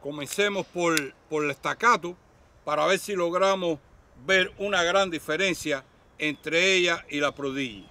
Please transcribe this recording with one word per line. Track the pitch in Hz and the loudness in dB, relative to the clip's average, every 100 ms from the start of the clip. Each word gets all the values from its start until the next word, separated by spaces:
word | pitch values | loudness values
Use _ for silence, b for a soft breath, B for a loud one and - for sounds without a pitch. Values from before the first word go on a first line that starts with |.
Comencemos | 139 147 143 - 202 202 170 | -10 -10 -8 0 0 0 -6
por, | 175 170 160 135 - _ | -2 0 0 -2 -12 _
por | 151 | -4
la | 147 | -2
Staccato | 143 147 143 226 226 170 180 _ _ _ _ - | -4 -4 2 4 4 0 -14 _ _ _ _ -4
para | 151 156 | 0 2
ver | 190 | 2
si | - 196 | 0 -2
logramos | 175 180 190 196 175 151 _ - _ - 127 | -2 2 2 2 0 -4 _ -20 _ -18 0
ver | 190 180 - | 2 2 -2
una | 196 190 | -2 0
gran | 170 190 196 | 2 2 2
diferencia | 160 - 156 190 165 151 139 131 _ _ _ | -2 -4 -2 0 -2 -4 -6 -6 _ _ _
entre | 151 143 - 160 185 | -6 -6 -2 2 4
ella | 190 175 170 - | 4 2 0 -4
y | 143 | -2
la | 143 | -2
Prodigy. | 127 139 135 131 104 87 | -2 -6 -4 -6 -8 -18